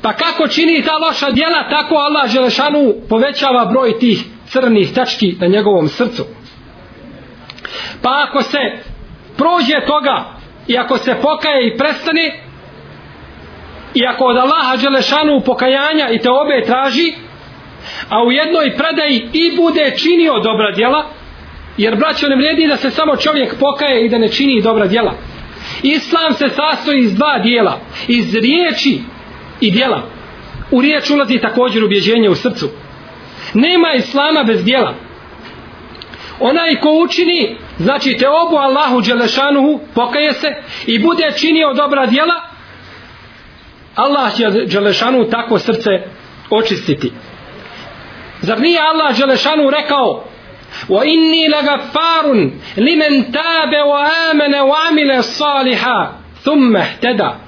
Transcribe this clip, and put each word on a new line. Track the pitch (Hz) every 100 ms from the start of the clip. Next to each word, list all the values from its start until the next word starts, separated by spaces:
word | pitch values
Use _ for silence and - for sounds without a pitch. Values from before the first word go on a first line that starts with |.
Pa | 330
kako | - 330 339 311
čini | - 330 320
ta | 311 311
loša | 320 - 269
djela, | 233 320 330 -
tako | 294 294
Allah | 311 294 294 254
Želešanu | 254 254 - 294 294 269 - -
povećava | 220 277 285 277 254
broj | 208 254 247 220
tih | 247 190 - - -
crnih | 262 247 214 160
tački | 254 247 - 202 175
na | 175
njegovom | 202 208 190 151
srcu. | - 233 - - - - - - - - - - - - - - - - - - -
Pa | 247 277 285
ako | 285
se | - 285 240 - - - - - - -
prođe | 320 349 247 302 -
toga | 302 277 214 - - - - -
i | 240
ako | 240 262
se | - 247
pokaje | 285 302 311 277 233
i | 226
prestane, | 294 - 339 320 320 - - - - - - - - - - - - - - - -
i | 254 247
ako | 247
od | 254 240
Allaha | 262 320 262 254
Đelešanu | 277 269 - 285 302 285 -
pokajanja | 240 262 269 294 311 269
i | 226
teobe | 233 254 302 269 -
traži, | 254 269 247 339 - - - - - - - - - -
a | 214
u | 240
jednoj | 262 320 330 285 -
predaji | 311 330 302 247 226
i | 302 339 349
bude | 330 311 285 -
činio | 320 349 320 247
dobra | 214 214 208
djela, | 180 240 294 302 - - - - - - -
jer, | 208 214
braćo, | 311 - 294
ne | 262
vrijedi | 294 320 320
da | 285
se | 269
samo | - 311 269
čovjek | 302 302 247 -
pokaje | 277 277 294 247
i | 233
da | 233
ne | 220
čini | 220 277 240
dobra | 214 220 196
djela. | 226 214 - - - - - - -
Islam | 269 302 - 330 320
se | - 277
sastoji | - 302 302 - 285
iz | 233
dva | 190 294 262
dijela, | 214 240 190 135 - - -
iz | 240 175
riječi | 214 226 330 349 226 285 175 - - - - - -
i | 220
djela. | 190 262 165 - - - - - - -
U | 254
riječ | 277 302 285
ulazi | 294 247 254
također | 226 247 247 214
ubjeđenje | 208 202 180 233 214
u |
srcu. | 175 247 - 143 - - - - - - - -
Nema | 208 302 359 339
Islama | 269 - 277 294 311
bez | 226 208
djela. | 180 254 226 - - - - - - - - - - - - - - -
Onaj | 233 311 330 294
ko | 302
učini, | 311 339 339 349 349 226 233 - -
znači, | 175 277 247 233
teobu | 262 311 339 311
Allahu | 277 269 294 247
Đelešanuhu, | 196 240 233 269 277 285 277 294 -
pokaje | - 240 294 302
se | 262 302 294 - - -
i | 226
bude | 330 330 311 -
činio | 311 320 302
dobra | 262 285 277 254
djela, | 262 320 339 - - - - - - - - - - - - - - - -
Allah | 269 285 240
će | 220 220 202 185
Đelešanuhu | 190 202 185 226 262 220
tako | 233 233 214
srce | - - 214 190 - - - - -
očistiti. | 214 226 185 - 139 127 - - - - - - - - - - - - -
Zar | 170 220
nije | 311 339
Allah | 311 320 302 226
Đelešanuhu | 277 254 269 302 277
rekao: | 294 294 285 226 - - - - - - - -
"Wa | 190
inni | 285 320 320 320 311
lagaffarun | 302 285 285 247 294 330 330 302 240 143 - - -
limen | 254 330 302 277 240
tabe | 277 330 330 302 294
wa | 285 285 294 330 330
amene | 302 294 285
wa | 277 302 330
amile | 302 285 262
saliha | 240 - 294 277 254 233 240 220 156 - - -
thumma | 277 302 247 202
ihteda"? | 156 - 240 202 147 95